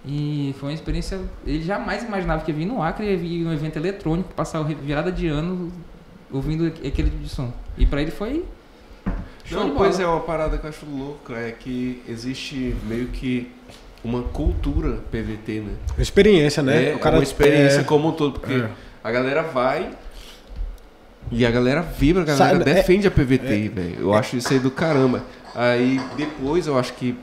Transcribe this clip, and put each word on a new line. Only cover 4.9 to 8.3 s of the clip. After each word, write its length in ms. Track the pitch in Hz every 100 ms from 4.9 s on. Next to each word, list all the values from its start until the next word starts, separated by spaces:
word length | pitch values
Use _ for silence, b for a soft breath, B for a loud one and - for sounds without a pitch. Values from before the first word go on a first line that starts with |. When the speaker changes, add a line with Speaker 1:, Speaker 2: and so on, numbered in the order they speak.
| 147 170
Speaker 1:
de 160 | 175 175
ano 440 | 147 165 185 175 180 160 - - - -
ouvindo 320 | 135 135 156 165
aque-, 220 | 160 143
aquele 240 | - 156
tipo 100 | -
de 80 | -
som. 240 | - 123 123 - -
E 80 | -
pra 160 | 143
ele 80 | 156
foi 340 | 156 208